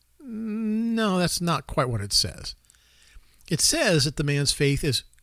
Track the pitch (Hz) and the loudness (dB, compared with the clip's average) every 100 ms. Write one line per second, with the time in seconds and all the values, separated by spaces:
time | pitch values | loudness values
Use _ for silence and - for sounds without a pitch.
0 | _ _ 285 220 220 214 220 220 233 226 | _ _ -14 -8 -6 -4 -2 0 0 2
1 | 214 185 170 - 175 156 - - 127 113 | 2 2 0 0 -2 -2 -2 -2 0 0
2 | 101 - 92 - - - _ _ _ _ | 0 0 0 -6 -14 -16 _ _ _ _
3 | - - - _ - 160 - 320 254 165 | -20 -20 -20 _ -4 0 2 2 4 4
4 | 139 - 143 143 143 - 143 139 151 123 | 2 -2 0 0 0 2 2 2 0 -2
5 | - _ | -6 _